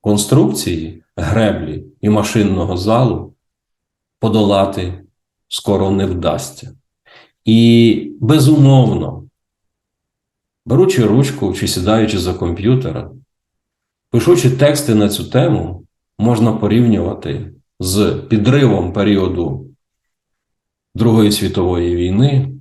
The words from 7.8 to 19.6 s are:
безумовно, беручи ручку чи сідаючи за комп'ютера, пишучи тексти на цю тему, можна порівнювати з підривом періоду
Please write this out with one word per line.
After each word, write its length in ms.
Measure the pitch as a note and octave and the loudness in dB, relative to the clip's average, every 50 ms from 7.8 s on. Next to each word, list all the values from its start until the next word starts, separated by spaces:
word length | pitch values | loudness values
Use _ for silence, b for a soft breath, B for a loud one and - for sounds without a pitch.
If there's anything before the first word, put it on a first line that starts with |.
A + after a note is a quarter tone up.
| A#2 A2+ G#2 - - - - - | 6 4 4 0 -2 -8 -10 -6
безумовно, 1080 | - G#2+ D3+ D#3 C3 C#3+ D#3 C#3+ C3+ C3+ C3+ C3 B2 G#2+ G2 F2 - - - - - - _ _ _ _ _ _ _ _ _ _ _ _ _ _ _ _ _ _ _ _ _ _ _ _ _ _ _ | 0 2 2 4 4 4 4 4 4 4 6 4 4 2 0 -2 -6 -8 -10 -12 -16 -20 _ _ _ _ _ _ _ _ _ _ _ _ _ _ _ _ _ _ _ _ _ _ _ _ _ _ _
беручи 400 | - B2 D3+ F#3+ F#3 - - A#2 | 0 2 4 4 4 4 2 2
ручку 480 | G2+ G#2+ B2+ C#3 - - - - F#2+ F2 | 2 4 2 2 0 -2 -4 -4 -4 -4
чи 140 | - G#2 | -4 -4
сідаючи 520 | F2+ - F#2 F2+ G2+ A2 A2+ A2 G#2+ G#2 F#2+ | -4 -4 -2 0 0 2 2 0 0 -2 -4
за 140 | E2+ F2 F2+ | -4 -4 -6
комп'ютера, 760 | - F#2 E2+ E2+ E2 F#2 A2 C3 C3 C3 - - - - - - - _ _ _ _ _ _ _ _ _ _ _ _ _ _ _ _ _ _ | -4 -4 -6 -6 -2 0 0 0 0 0 -4 -8 -8 -12 -14 -18 -20 _ _ _ _ _ _ _ _ _ _ _ _ _ _ _ _ _ _
пишучи 400 | - A#2+ - E3 F3+ - C#3+ B2+ | -2 0 4 4 2 4 4 0
тексти 460 | B2+ - D3 C#3+ - - - - A2 | 2 4 2 2 2 0 -2 0 2
на 140 | G#2+ G#2 G2+ | 2 2 0
цю 200 | - - F2 - | -2 -6 -10 -2
тему, 560 | - B2 C3+ F3 C3+ F#2+ E2+ E2+ F#2 - - _ _ _ _ _ _ - | 0 0 2 2 0 -2 -4 -8 -10 -14 -18 _ _ _ _ _ _ -2
можна 340 | G#2 A#2+ A#2+ G#2+ A2+ A#2 A2 | 0 0 2 2 2 0 0
порівнювати 1000 | G#2+ G#2+ G2+ G#2 A#2 B2 A#2 G#2+ F#2 E2+ F#2 G#2 - - D#2+ C#2 - - - - _ _ _ _ _ | 0 -2 0 2 2 2 2 2 0 -2 -4 -6 -8 -10 -10 -8 -8 -10 -14 -18 _ _ _ _ _
з 320 | F#2 F#2 F#2 G#2 G#2 F2 - - - - | -6 -4 0 0 0 0 -2 -4 -4 -2
підривом 640 | A2+ G#2+ G2+ A#2 C3+ D3 C#3 A#2 G2+ G2 F2 F2 E2+ | -2 0 2 2 2 4 4 2 2 0 -2 -4 -4
періоду 800 | G#2 G2+ G#2 G#2 G2 F#2 F2+ F2 F2 E2+ D2 C2+ - | -2 0 0 0 0 0 -2 -4 -4 -6 -6 -8 -10